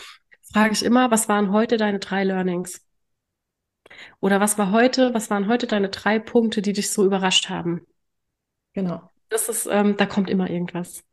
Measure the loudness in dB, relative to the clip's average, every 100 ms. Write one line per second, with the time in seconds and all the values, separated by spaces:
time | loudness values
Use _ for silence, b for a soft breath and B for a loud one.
0 | B B _ _ -4 2 2 2 2 4
1 | 4 2 2 0 2 2 2 0 0 -2
2 | -4 -2 0 0 -2 -2 -6 -12 _ _
3 | _ _ _ _ _ _ _ _ _ B
4 | B B 0 2 2 0 2 4 2 4
5 | 2 0 -2 -2 0 0 0 -2 -2 -2
6 | 0 0 2 0 2 -2 -2 -2 -4 0
7 | 2 2 2 0 0 -6 -4 -6 _ _
8 | _ _ _ _ _ _ _ -6 -6 -6
9 | -12 _ -8 -6 -4 -6 -2 0 2 2
10 | 0 0 0 -2 -2 -4 -6 -8 -10 -14
11 | _